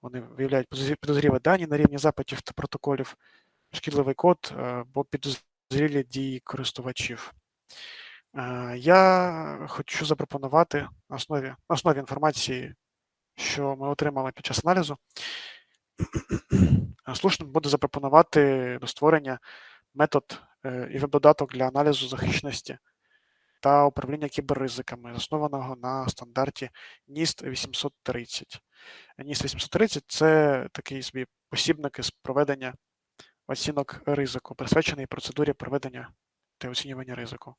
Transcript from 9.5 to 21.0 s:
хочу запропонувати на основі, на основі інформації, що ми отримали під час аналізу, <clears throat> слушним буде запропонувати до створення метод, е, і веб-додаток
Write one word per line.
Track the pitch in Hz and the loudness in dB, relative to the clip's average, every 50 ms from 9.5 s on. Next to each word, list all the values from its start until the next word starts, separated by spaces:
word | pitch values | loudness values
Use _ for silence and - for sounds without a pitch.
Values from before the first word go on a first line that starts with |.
| 147 143 156 151 | -8 -10 -10 -10
хочу | - - - - - - 160 | -8 -10 -8 -6 -6 -6 0
запропонувати | 147 151 139 147 - - 143 135 135 131 156 170 - - 147 143 135 - - _ _ | 0 0 0 -2 -6 -6 -8 -6 2 4 4 4 6 2 -4 -4 -4 -12 -20 _ _
на | 135 | -10
основі, | 135 - _ 156 143 131 | -10 -8 _ -4 -4 -4
на | 135 127 _ _ _ 170 | -6 -10 _ _ _ -2
основі | 156 - 175 151 135 | 0 2 2 2 2
інформації, | 135 - 135 135 147 151 131 - - - 131 127 127 135 131 _ _ _ _ _ _ _ _ _ _ _ _ | 0 -6 -6 0 0 0 0 0 -4 -4 -4 -6 -8 -10 -16 _ _ _ _ _ _ _ _ _ _ _ _
що | - - - - - 143 139 139 | -8 -6 -6 -4 -2 -2 -4 -4
ми | 135 139 143 | -4 -2 -4
отримали | 143 - 151 151 139 135 131 131 - | -2 0 0 -2 0 -2 -4 -4 -6
під | - - | -8 -8
час | - 131 - - | -6 -4 -2 0
аналізу, | 165 180 190 170 143 147 - _ _ - - - - - - - - - - _ _ _ _ _ _ _ - | 2 2 2 2 -2 -6 -10 _ _ -14 -12 -10 -10 -10 -12 -14 -16 -18 -20 _ _ _ _ _ _ _ -8
<clears throat> | - - - - - _ - - - _ - 95 92 - - - - - - _ _ - 135 | -8 -6 -6 -10 -8 _ -6 -6 -4 _ 4 6 6 8 6 4 2 0 -10 _ _ -10 -10
слушним | - - 190 - - 170 143 | -2 0 0 0 0 -6 -2
буде | 131 160 151 143 | -2 -2 0 2
запропонувати | 139 143 - 147 - 143 139 135 139 156 - - - 156 147 139 135 131 127 123 123 123 | 0 0 0 0 -4 -4 -4 8 10 10 10 10 6 6 6 6 4 2 0 -2 -6 -6
до | - | -8
створення | - - - - 151 156 156 143 135 131 120 _ - - - - - - _ _ _ _ | -10 -6 2 4 4 4 4 2 -2 -8 -8 _ -18 -20 -20 -20 -20 -20 _ _ _ _
метод, | 139 147 151 - 139 - _ - - - _ _ _ _ | 0 0 4 4 0 0 _ -18 -18 -18 _ _ _ _
е, | 131 127 123 123 - - | -8 -8 -8 -8 -8 -6
і | |
веб-додаток | 135 | -4